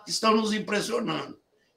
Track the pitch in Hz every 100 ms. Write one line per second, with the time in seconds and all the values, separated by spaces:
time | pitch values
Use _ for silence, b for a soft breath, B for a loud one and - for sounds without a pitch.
0 | - 170 220 220 214 214 185 202 - 233
1 | 226 151 - - _ _ _